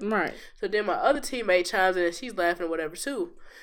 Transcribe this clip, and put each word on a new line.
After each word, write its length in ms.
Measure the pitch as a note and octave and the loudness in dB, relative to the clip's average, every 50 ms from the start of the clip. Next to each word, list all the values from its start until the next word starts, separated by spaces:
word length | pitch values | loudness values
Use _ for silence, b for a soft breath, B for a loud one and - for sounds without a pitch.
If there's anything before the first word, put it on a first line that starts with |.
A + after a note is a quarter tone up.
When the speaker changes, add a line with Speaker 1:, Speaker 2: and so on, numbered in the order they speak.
| G3+ | -4
Speaker 1:
Right. 320 | G#3 A3 G3+ E3 - - B B B B - | -2 0 0 0 -2 -4 B B B B -8
Speaker 2:
So 60 | G3+ F#3+ | -6 -2
then 180 | G3+ G#3+ G#3 | 0 0 0
my 80 | G3+ D#3+ | 0 0
other 260 | - C3+ B3 D4 C#4+ | 2 4 4 4 4
teammate 480 | - - C4+ B3 A3 G3 F#3 F3+ F3 - | 0 -4 -6 -4 0 4 4 4 4 2
chimes 260 | - G3+ F#3 F#3+ F#3 | 2 4 4 4 4
in 80 | F#3 F3 | 4 2
and 80 | E3+ E3+ | 0 0
she's 200 | - C4 B3 G#3 | -2 -10 -10 -4
laughing 320 | F#3+ F3 E3+ F3 - F3+ | 0 0 0 0 0 -2
or 40 | E3 | -4
whatever 260 | E3 D#3+ D#3+ D#3 - | -4 -4 -4 -6 -6
too. 360 | - - C#4 C#4+ A3+ E3+ F3 - B B B B B | -6 -6 -6 -4 -4 -6 -6 -8 B B B B B